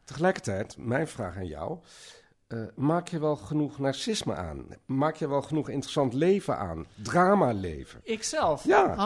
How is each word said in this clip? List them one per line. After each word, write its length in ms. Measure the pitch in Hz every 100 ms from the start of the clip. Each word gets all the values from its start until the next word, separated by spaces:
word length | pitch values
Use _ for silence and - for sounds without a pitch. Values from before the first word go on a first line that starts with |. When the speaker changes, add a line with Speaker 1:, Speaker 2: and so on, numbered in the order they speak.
Speaker 1:
Tegelijkertijd, 760 | - 139 180 190 - 95 110 -
mijn 300 | - 131 156
vraag 280 | - 95 90
aan 100 | 92
jou, 300 | 73 87 175 - - - - _ _ _
eh, 120 | 117 110 -
maak 320 | 139 170 170
je 120 | 165
wel 160 | 151 147
genoeg 440 | - 151 147 120
narcisme 560 | 135 131 - 214 - 80
aan? 320 | 85 71 - - -
Maak 300 | 135 151 156
je 120 | 151
wel 120 | 143
genoeg 280 | 135 151 -
interessant 440 | 135 131 156 135
leven 440 | 123 170 196 - 120
aan? 280 | 92 82 78 -
Dramaleven? 960 | 107 175 185 202 139 104 95 73 65 -
Speaker 2:
Ikzelf? 600 | - 226 - 311 196 143 -
Speaker 1:
Ja. 280 | 403 381 -